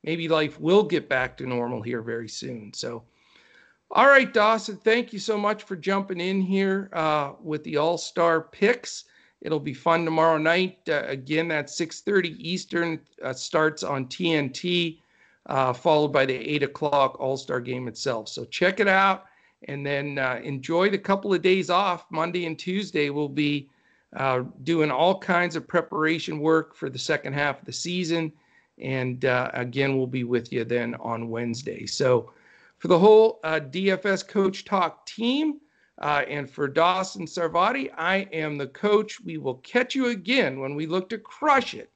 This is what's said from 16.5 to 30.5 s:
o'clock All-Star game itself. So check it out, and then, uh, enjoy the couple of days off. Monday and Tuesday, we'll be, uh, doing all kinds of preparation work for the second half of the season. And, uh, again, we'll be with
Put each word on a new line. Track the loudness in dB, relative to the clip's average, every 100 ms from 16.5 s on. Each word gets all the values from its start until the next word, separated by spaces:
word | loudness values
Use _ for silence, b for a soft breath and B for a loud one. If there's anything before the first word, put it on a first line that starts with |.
| -2
o'clock | -2 -2 0 2 2 0
All-Star | -4 -4 -4 -6
game | -4 -8 -8
itself. | -6 -4 -4 -6
So | -12
check | -10 0 0 2
it | 4
out, | 6 4 2 b b b b -12
and | -8
then, | -4 -2 -2 -2
uh, | -2 -2
enjoy | -6 -8 -2 2 2
the | 0
couple | 0 0 2
of | 2
days | 4 2 2
off. | 0 0 -2 -6
Monday | -4 -2 -2 -6
and | -6
Tuesday, | -4 -4 -2 -2 -2
we'll | -2 -4
be, | 0 0 0 -6 b b b b
uh, | -4 0 0 -2 -10
doing | -2 2 2
all | 4 2 2
kinds | 2 2 2 -4
of | -2
preparation | -2 0 -2 0 0 -4 -2
work | 2 2 2 _
for | -10
the | -8
second | -2 -2 -2
half | -2 -2 -2
of |
the | -10
season. | -10 -6 -4 0 -2 -2 -8 b b b _
And, | -6 -4 -4 -2
uh, | 0 2 0
again, | -4 -6 -2 0 0
we'll | 0
be | -2
with | 0 -2 0